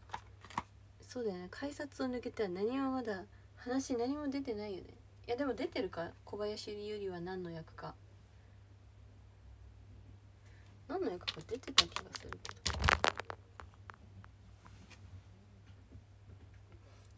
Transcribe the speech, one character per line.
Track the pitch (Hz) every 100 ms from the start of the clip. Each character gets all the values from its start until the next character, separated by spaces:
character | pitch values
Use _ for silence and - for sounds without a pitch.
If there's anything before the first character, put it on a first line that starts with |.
| - - - - - - - - - - -
そ | 254
う |
だ | 220
よ | 180
ね。 | 185
改 | - 285
札 | 285 294 -
を | 262
抜 | 247
け | 240
て | -
は | 196
何 | 180 214 269
も | 269
ま | 262
だ、 | 233 190 202 - - -
話 | 247 269 262 240
何 | 247 294
も | 294
出 | 277
て | 269
な | 208 208
い | 180
よ |
ね。 | - - - - -
い |
や、 | 240
で | 285
も |
出 | 233 339
て | 302
る | 185
か、 | 170 170 - -
小 | 208
林 | 208 214 220 208 208
ゆ | 208
り | 196
は | 175
何 | 175 185
の | 175
役 | 165 160
か。 | - 160 - - - - - - - - - - - - - - - - - - - - - - - - - - - - - -
何 | 359
の | 285
役 | 180 -
か | - -
出 | 247
て | -
た | 269 -
気 | -
が | - -
す |
る | -
け | - - - -
ど。 | - - - - - - - - - - - - - - - - - - - - - - - - - - - - - - - - - - - - - - - - - - - -